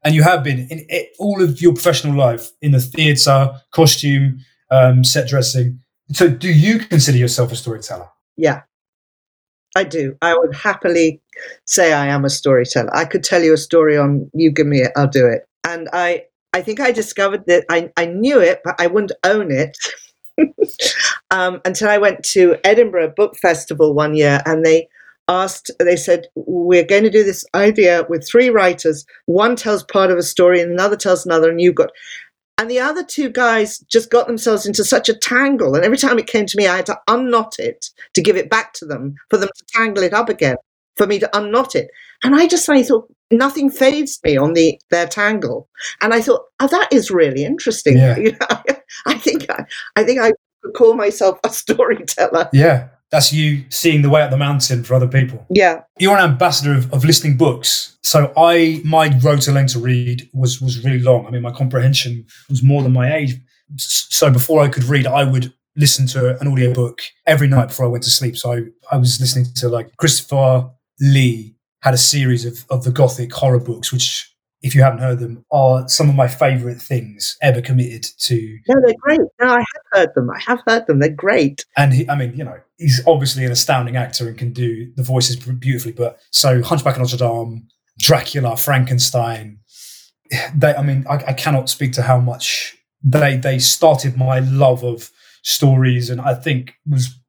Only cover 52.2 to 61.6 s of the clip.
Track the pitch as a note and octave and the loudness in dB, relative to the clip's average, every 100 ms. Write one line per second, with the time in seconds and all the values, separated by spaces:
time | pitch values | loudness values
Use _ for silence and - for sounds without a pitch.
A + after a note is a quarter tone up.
52.2 | F3 E3 F3 C3+ D#3 C3+ - _ _ D3+ | 0 0 0 4 4 2 -2 _ _ 0
53.2 | C#3 D3+ D3+ D3 C3+ - E3+ D3+ C#3+ D3+ | 0 0 -2 -2 -6 -2 0 2 4 4
54.2 | D3 C3+ C#3+ D3 - B2 A#2+ B2+ B2 C3+ | 2 0 0 -2 -2 -4 0 0 2 0
55.2 | B2+ - - F#3 F#3 E3 - _ F#3+ G3+ | 0 -4 -2 2 2 2 -10 _ 2 4
56.2 | F3 B2+ F3 C#3+ C#3+ C#3+ B2 C#3+ C#3 E3 | 4 2 2 0 0 0 0 0 2 2
57.2 | D#3 C3+ D#3 B2+ - - - _ - D#3 | 2 2 2 0 -2 -4 -6 _ 0 2
58.2 | C#3+ - E3+ E3+ E3 D#3+ D#3 D#3+ D#3 C3+ | 2 4 4 6 2 0 0 2 2 2
59.2 | C3 C#3+ C3+ C#3 C3+ B2 A#2+ B2 B2 A#2+ | 2 2 2 2 0 -2 -2 -2 -2 -6
60.2 | - C3+ B2+ - C3 B2 B2 B2+ B2 B2 | -8 -4 -4 -2 -6 -4 -2 -2 2 2
61.2 | - B2 A#2+ A#2+ | 0 -8 -8 -6